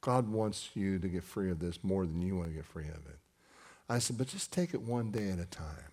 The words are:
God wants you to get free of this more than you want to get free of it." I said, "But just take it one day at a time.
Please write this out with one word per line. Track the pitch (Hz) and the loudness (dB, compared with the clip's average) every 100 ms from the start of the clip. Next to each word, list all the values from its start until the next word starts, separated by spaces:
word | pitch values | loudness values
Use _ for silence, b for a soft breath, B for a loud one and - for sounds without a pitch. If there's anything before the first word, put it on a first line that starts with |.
God | - 127 117 | 6 6 6
wants | 110 107 104 - | 4 2 0 -6
you | - 98 95 | 0 2 2
to | 92 | 2
get | 87 | -2
free | - - 95 | -4 -2 0
of | 85 | 2
this | 87 85 | -2 -2
more | 95 95 | 2 2
than | 90 80 | 2 2
you | 90 | 0
want | 95 85 | 0 -2
to | |
get | 78 | -4
free | - - 76 | -8 -8 -8
of | 78 71 | -8 -12
it." | 69 _ B B B B B B | -18 _ B B B B B B
I | 117 | 0
said, | 120 120 | 0 0
"But | 131 | -2
just | 196 - | -2 -4
take | - 175 | 0 0
it | - | 0
one | 117 120 113 | 0 0 0
day | 110 104 | 0 0
at | 92 | 0
a | 87 | -4
time. | - 78 76 - | -6 -8 -8 -12